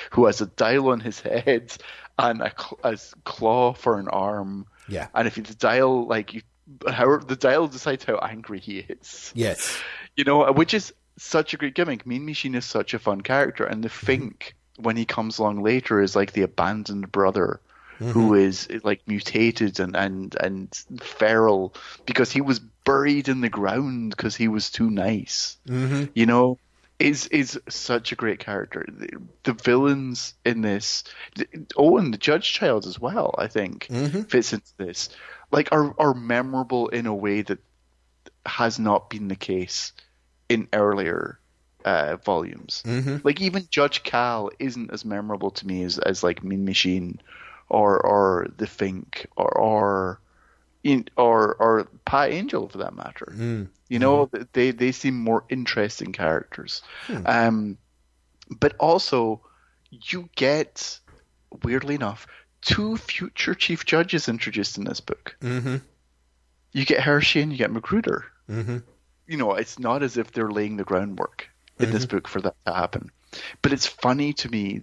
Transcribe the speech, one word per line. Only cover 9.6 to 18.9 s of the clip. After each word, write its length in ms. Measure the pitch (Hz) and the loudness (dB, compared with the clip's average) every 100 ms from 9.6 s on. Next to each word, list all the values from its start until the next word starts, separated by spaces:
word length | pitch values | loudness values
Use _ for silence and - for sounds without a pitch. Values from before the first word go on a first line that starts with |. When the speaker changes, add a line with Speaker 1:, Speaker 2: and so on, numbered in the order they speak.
| - - - - - - | -6 -6 -10 -14 -10 -2
Speaker 1:
You 80 | |
know, 260 | 139 143 135 | 4 6 6
which 220 | 135 165 | 4 4
is 180 | 214 - - _ - | 2 -2 -16 _ -20
such 380 | - 160 156 | -2 0 0
a 20 | - | -4
great 180 | 143 | -4
gimmick. 320 | 135 170 135 123 | -2 -2 -2 -6
Mean 180 | 123 | -8
Machine 300 | 151 147 135 | -6 -6 -4
is 100 | 123 | -4
such 300 | - 110 - | -2 -4 -2
a 40 | 113 | -2
fun 220 | - 101 | -2 -2
character, 440 | 98 135 139 - | 0 2 2 0
and 180 | 107 110 | -4 -4
the 40 | 110 | -6
Speaker 2:
Mm-hmm. 180 | - - | -6 -2
Speaker 1:
Fink, 480 | 135 117 - - _ _ - | -2 -2 -12 -18 _ _ -6
when 200 | 113 113 | -2 -2
he 80 | |
comes 340 | 110 - 110 - | -2 -4 -4 0
along 240 | 107 101 | 0 2
later, 380 | 107 127 - 107 | 2 2 2 2
is, 140 | 98 101 | 4 2
like, 160 | 101 | 0
the 100 | 104 | 0
abandoned 720 | 92 - 87 107 104 101 98 | 0 0 0 -2 -6 -8 -4
brother 480 | 101 95 98 92 95 _ _ - - | 2 2 4 0 -2 _ _ -20 -10
Speaker 2:
Mm-hmm. 100 | 113 | 0
Speaker 1:
who 220 | 117 110 | 4 6
is, 340 | 101 98 92 - 110 | 8 6 2 -8 -4
like, 160 | 107 | -2